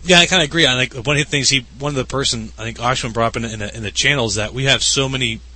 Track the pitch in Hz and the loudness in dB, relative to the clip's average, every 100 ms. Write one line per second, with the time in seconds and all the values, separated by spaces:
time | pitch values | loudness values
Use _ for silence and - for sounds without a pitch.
0 | 165 175 170 185 151 160 147 127 131 131 | 6 6 6 4 2 2 2 2 -2 -2
1 | 120 147 151 147 123 135 120 117 143 139 | -2 0 0 0 2 0 -2 -8 -4 -4
2 | 123 131 135 120 110 - 110 113 120 127 | -4 -2 -2 -2 -6 -10 -10 -4 -2 0
3 | 123 110 113 120 113 107 104 117 104 - | -2 0 0 0 -6 -6 -8 -6 -6 0
4 | 135 143 113 104 107 123 135 123 - 139 | 2 2 0 -2 -4 -2 0 2 2 0
5 | 135 135 123 110 - | 0 -2 -4 -4 -12